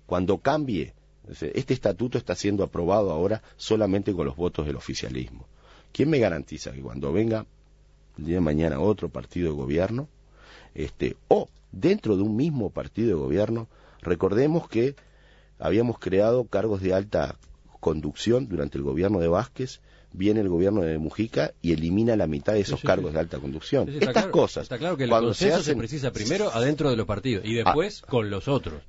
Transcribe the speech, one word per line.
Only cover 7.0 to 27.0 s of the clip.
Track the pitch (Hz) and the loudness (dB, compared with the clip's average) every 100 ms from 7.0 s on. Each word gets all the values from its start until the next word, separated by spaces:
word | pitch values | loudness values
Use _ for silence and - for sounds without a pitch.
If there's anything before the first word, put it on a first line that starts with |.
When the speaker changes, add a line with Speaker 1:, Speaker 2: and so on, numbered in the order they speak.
| 69 | -2
Speaker 1:
venga | 90 113 110 - _ _ - _ _ _ - | 0 2 0 -4 _ _ -20 _ _ _ -10
el | |
día | 76 90 | -2 2
de | |
mañana | 78 76 82 67 | 2 2 2 2
otro | 95 104 82 | 0 0 -2
partido | 65 60 90 82 | -8 -8 -4 -2
de | 73 | -2
gobierno, | 65 78 95 120 151 _ - - - - - | -2 0 0 -2 -8 _ -20 -20 -20 -20 -18
este, | - 71 - 65 - - | -8 -8 -4 -4 -4 2
o | 208 - - - | 2 2 -12 -18
dentro | 90 156 208 - 104 | -2 0 2 2 2
de | |
un | 104 107 | 2 0
mismo | 165 139 92 | 0 0 -4
partido | 71 65 - 117 | -6 -8 -2 0
de | |
gobierno, | 82 65 87 107 113 113 - - - | 0 0 0 0 -2 -8 -18 -20 -10
recordemos | - 87 92 104 147 165 - | -4 0 2 4 4 2 0
que | 110 131 139 - _ - - - - | 0 0 -2 -20 _ -20 -20 -20 -6
habíamos | 78 101 120 - | 0 2 2 -2
creado | 90 92 107 123 | 0 4 4 4
cargos | 113 98 110 98 | 2 0 0 0
de | 95 | 2
alta | 92 101 85 71 - - - - - | 0 0 -2 -2 -6 -18 -20 -20 -4
conducción | - 78 76 - 104 123 127 | -2 -2 -4 -4 0 0 0
durante | 85 71 67 | -4 -4 -4
el | |
gobierno | 69 71 98 98 | -2 0 2 2
de | 85 | 4
Vázquez, | 90 131 - 131 - - - - | 2 0 -6 -10 -10 -20 -20 -18
viene | 87 101 107 | -2 2 2
el | 98 | 2
gobierno | 85 98 107 | 2 2 2
de | 82 78 | 0 0
Mujica | 78 - 113 143 151 - | -4 -4 -2 0 -2 -2
y | 82 | 0
elimina | 80 82 98 117 107 | 0 2 2 2 2
la | 82 | 0
mitad | 73 98 | -2 0
de | 107 | 0
Speaker 2:
Sí, | 95 | 0
Speaker 1:
esos | 139 | -2
Speaker 2:
sí, | 135 | 2
Speaker 1:
cargos | 92 73 | 2 2
Speaker 2:
sí. | |
Speaker 1:
de | 78 | -2
alta | 82 71 | -2 -4
conducción. | 69 76 - 139 107 | -8 -8 -2 0 0
Speaker 2:
Sí, | |
sí, | 147 | 0
está | 214 | 2
Speaker 1:
Estas | 226 | 2
Speaker 2:
claro, | 196 | 2
Speaker 1:
cosas, | 165 110 - | 2 2 -2
Speaker 2:
está | - 123 | -8 -6
claro | 165 151 | -4 -2
que | |
el | 123 | 2
Speaker 1:
cuando | 113 117 | 4 4
se | 101 | 2
Speaker 2:
consenso | 139 170 | 2 2
se | 160 | 0
Speaker 1:
hacen | 123 | -2
Speaker 2:
precisa | 113 147 131 | -4 -4 -6
primero | - 107 190 202 | -4 -2 0 0
adentro | 117 131 151 147 | 0 0 2 0
de | |
los | 113 | 0